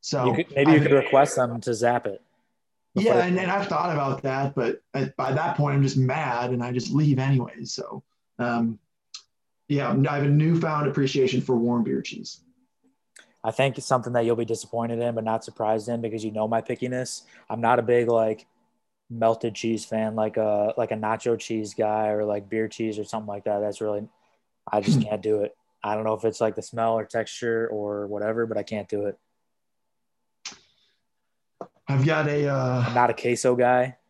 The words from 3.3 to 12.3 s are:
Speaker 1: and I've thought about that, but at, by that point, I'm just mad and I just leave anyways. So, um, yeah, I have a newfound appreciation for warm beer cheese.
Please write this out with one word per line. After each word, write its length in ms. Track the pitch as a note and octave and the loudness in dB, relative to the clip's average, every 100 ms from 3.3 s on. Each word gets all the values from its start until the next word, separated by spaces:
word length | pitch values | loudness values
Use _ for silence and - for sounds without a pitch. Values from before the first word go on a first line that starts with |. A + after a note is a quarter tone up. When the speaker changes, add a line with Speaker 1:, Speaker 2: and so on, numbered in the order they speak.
| F3+ | 0
Speaker 1:
and 100 | F3+ | 0
I've 180 | G3 G3 | -2 -2
thought 240 | D#3 F3 | -2 0
about 300 | D3+ C#3 C3 | 0 -2 -2
that, 300 | C3+ C3+ C#3 | -4 -2 -2
but 280 | C#3 A#2+ - _ | -2 -2 -4 _
at, 220 | C#3 C3+ - | -6 -6 -4
by 160 | C3+ | -2
that 240 | D3 E3+ - | 0 -2 0
point, 200 | D3 C#3 | 0 2
I'm 60 | |
just 160 | C3+ - | 2 2
mad 540 | B2+ C#3+ D3 A#2+ B2 | 0 0 -2 -2 -2
and 100 | B2+ | -4
I 100 | A#2+ | -2
just 180 | B2 A2 | -4 -2
leave 260 | C#3 D3+ C3 | 2 2 2
anyways. 540 | C3+ C3+ A#2+ - A#2+ | 2 0 -2 -10 -12
So, 320 | - - - _ _ _ - | -10 -10 -12 _ _ _ -6
um, 380 | A#2+ A#2+ A#2 A2 _ _ _ - _ _ _ _ _ | -2 0 -2 -4 _ _ _ -20 _ _ _ _ _
yeah, 220 | C#3+ B2+ C3+ C#3 | -2 0 2 2
I 60 | C#3+ | 0
have 100 | C#3+ | 2
a 40 | |
newfound 580 | D3 D#3 E3 E3 D3+ D3 | 4 4 2 0 0 0
appreciation 540 | - C3 C#3+ C3 B2 | 0 0 2 2 0
for 140 | - A#2+ | 0 0
warm 280 | A#2 A#2+ | 2 0
beer 180 | A2 - | 0 -2
cheese. 400 | - - - | -6 -12 -16